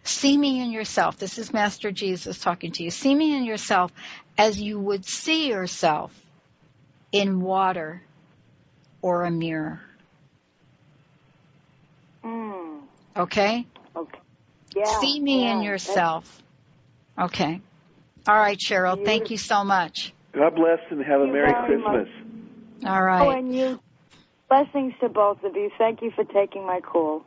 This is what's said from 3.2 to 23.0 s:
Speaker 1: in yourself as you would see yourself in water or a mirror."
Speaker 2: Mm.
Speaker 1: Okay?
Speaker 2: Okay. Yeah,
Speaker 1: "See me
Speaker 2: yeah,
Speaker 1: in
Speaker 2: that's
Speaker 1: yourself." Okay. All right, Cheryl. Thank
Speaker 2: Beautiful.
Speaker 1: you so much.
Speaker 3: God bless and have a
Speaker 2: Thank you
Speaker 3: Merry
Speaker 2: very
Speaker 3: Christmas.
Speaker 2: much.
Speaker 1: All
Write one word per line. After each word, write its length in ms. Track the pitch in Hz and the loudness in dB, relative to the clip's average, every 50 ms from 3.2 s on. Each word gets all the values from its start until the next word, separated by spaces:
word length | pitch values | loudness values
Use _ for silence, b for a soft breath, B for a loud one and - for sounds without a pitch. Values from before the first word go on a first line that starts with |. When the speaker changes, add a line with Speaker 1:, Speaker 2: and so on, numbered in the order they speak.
| 320 311 294 | 4 2 2
Speaker 1:
in 60 | 269 247 | 0 -2
yourself 480 | 226 220 208 - - 214 185 180 175 B B B B B B B _ _ - | -4 -4 -6 0 2 2 2 2 0 B B B B B B B _ _ 4
as 200 | 208 220 208 196 | 4 4 4 0
you 200 | 208 208 214 208 | -6 -6 -6 -4
would 260 | 196 202 202 196 190 | -2 -2 -2 -2 -4
see 440 | - - - - 320 320 320 311 277 | -8 -10 -8 -2 0 0 0 0 0
yourself 640 | 220 190 185 175 - - - 165 151 156 - - - - _ _ _ _ _ _ _ _ _ _ _ _ _ _ _ _ _ _ | -2 -2 -4 -6 -4 0 2 2 2 0 -4 -10 -14 -20 _ _ _ _ _ _ _ _ _ _ _ _ _ _ _ _ _ _
in 300 | - 202 202 196 190 185 | 0 0 2 2 0 0
water 600 | 180 190 190 190 190 185 180 175 160 156 165 185 - _ _ _ _ _ _ _ _ _ _ _ _ _ _ _ _ _ _ _ | 0 0 0 2 2 2 0 -2 -8 -10 -12 -16 -20 _ _ _ _ _ _ _ _ _ _ _ _ _ _ _ _ _ _ _
or 220 | - 180 175 175 175 | -2 0 0 0 0
a 40 | 175 | 0
mirror." 500 | 170 165 165 165 160 160 156 151 160 160 - - _ _ _ _ _ _ _ _ _ _ _ _ _ _ _ _ _ _ _ _ _ _ _ _ _ _ _ _ _ _ _ _ _ _ _ _ _ _ _ _ _ _ _ _ _ _ - | -2 -2 -2 -2 -4 -4 -6 -6 -8 -12 -18 -20 _ _ _ _ _ _ _ _ _ _ _ _ _ _ _ _ _ _ _ _ _ _ _ _ _ _ _ _ _ _ _ _ _ _ _ _ _ _ _ _ _ _ _ _ _ _ -12
Speaker 2:
Mm. 560 | 226 226 226 220 214 202 185 170 160 156 147 143 - _ _ _ _ _ | -10 -10 -8 -8 -10 -10 -10 -12 -12 -14 -16 -18 -20 _ _ _ _ _
Speaker 1:
Okay? 500 | 202 180 175 - 214 196 208 226 240 240 - _ - - _ _ | -4 -4 0 2 2 2 2 0 -2 -6 -10 _ -20 -20 _ _
Speaker 2:
Okay. 240 | 170 160 - - - _ _ _ _ _ _ _ _ _ _ - | -12 -12 -12 -16 -20 _ _ _ _ _ _ _ _ _ _ -4
Yeah, 240 | 196 208 214 220 214 | -2 0 0 2 2
Speaker 1:
"See 200 | 254 277 285 294 | 0 0 0 -2
me 240 | 285 277 269 254 247 | 0 0 2 2 2
Speaker 2:
yeah, 80 | 233 | 2
Speaker 1:
in 60 | 226 | 0
Speaker 2:
that's 80 | 220 208 | -2 -2
Speaker 1:
yourself." 760 | 208 202 185 - - 202 190 170 165 160 165 - - - - _ _ _ _ _ _ _ _ _ _ _ _ _ _ _ | -2 -4 -6 -6 -2 0 2 2 2 -2 -4 -8 -14 -20 -20 _ _ _ _ _ _ _ _ _ _ _ _ _ _ _
Okay. 440 | - 180 175 - - 165 147 165 190 - _ _ _ _ _ _ _ _ _ _ - _ | -4 -4 -4 -2 -2 -2 -2 -2 -8 -12 _ _ _ _ _ _ _ _ _ _ -4 _
All 80 | - 208 | 4 6
right, 200 | 214 214 202 202 | 6 6 4 0
Cheryl. 380 | 196 - - 220 185 185 180 185 | -2 -4 0 0 2 2 2 0
Thank 320 | 190 202 214 214 226 220 | 0 0 0 0 0 0
Speaker 2:
Beautiful. 40 | - | -4
Speaker 1:
you 60 | 226 | -6
so 260 | 202 - - 226 202 202 | -8 -2 0 0 0 2
much. 500 | 196 196 185 170 151 - - - - _ _ _ _ - | 2 2 2 2 -2 -6 -10 -12 -12 _ _ _ _ 0
Speaker 3:
God 220 | 139 147 165 160 | 2 4 4 4
bless 240 | 165 165 165 165 165 165 - | 4 4 4 4 2 -2 -8
and 100 | 170 143 135 | -8 -6 0
have 180 | 143 139 139 | 2 4 4
a 40 | 139 | 4
Speaker 2:
Thank 20 | |
you 60 | 135 135 | 2 2
Speaker 3:
Merry 180 | 143 143 143 | 2 2 2
Speaker 2:
very 300 | 143 143 143 147 143 - | 2 2 2 0 0 0
Speaker 3:
Christmas. 260 | - 214 - 113 - - - - - - - - - - - - - - - - | 0 0 0 0 -2 -4 -10 -20 -20 -18 -18 -18 -20 -20 -20 -20 -20 -20 -18 -10
Speaker 2:
much. 80 | - 190 | -6 -2
Speaker 1:
All 100 | 190 190 | 0 2